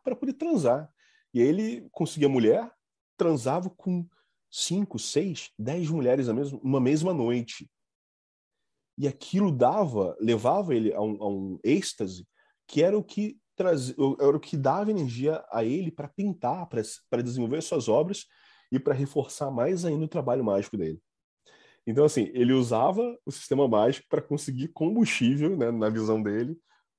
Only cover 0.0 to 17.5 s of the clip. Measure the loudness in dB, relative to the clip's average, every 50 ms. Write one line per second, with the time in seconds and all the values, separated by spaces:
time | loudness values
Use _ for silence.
0 | -6 -6 -6 -4 -4 -6 -6 -4 -2 0 0 2 2 2 2 2 0 -6 _ _
1 | _ _ _ _ _ _ 0 4 4 4 4 2 0 -4 -6 -8 -10 -10 -6 -4
2 | -4 -4 0 2 2 4 4 6 6 6 6 4 2 -4 -10 _ _ _ _ _
3 | _ _ _ 0 2 2 2 2 0 0 -2 -2 -2 -6 -8 _ -4 -4 -2 -2
4 | -4 -6 _ _ _ _ _ _ _ _ -10 -6 -4 -2 -2 -2 -2 -2 -4 -8
5 | -6 -4 -2 0 0 -2 -4 -8 -12 -14 _ -10 -8 -6 -4 -4 -2 -2 -2 0
6 | 2 2 2 2 2 0 0 -2 -2 -4 -6 -6 -2 0 2 2 4 4 2 2
7 | 2 0 0 0 0 0 0 -2 -4 -6 -10 -16 -18 -20 _ _ _ _ _ _
8 | _ _ _ _ _ _ _ _ _ _ _ _ _ _ _ _ _ _ _ -4
9 | -4 -4 -4 -6 -8 -4 -2 0 2 2 2 4 2 2 4 2 0 0 0 0
10 | -2 -2 -2 -2 0 0 2 2 2 2 0 0 0 0 0 0 0 0 0 0
11 | -2 -4 -4 -4 -4 -6 -4 -4 -6 -8 -8 -4 0 0 0 0 0 -4 -8 -8
12 | -8 -8 -8 -10 -18 _ _ _ _ _ _ _ _ -6 0 2 2 4 2 0
13 | -2 -4 -6 -6 -6 -6 -6 _ _ _ _ -2 0 2 2 0 0 -4 -2 0
14 | 0 0 2 2 4 4 4 2 0 -6 -4 -2 0 0 2 0 0 -2 -2 -2
15 | -2 -4 -4 -2 -2 -2 -2 -2 -4 -6 -4 -2 -2 0 -2 -2 -4 -6 -8 -10
16 | -12 -12 _ -6 -4 -4 -4 -4 -4 -4 -4 -4 -6 -6 -4 -6 -6 -6 -8 -16
17 | _ _ -2 -2 -2 -2 -2 -2 -2 -2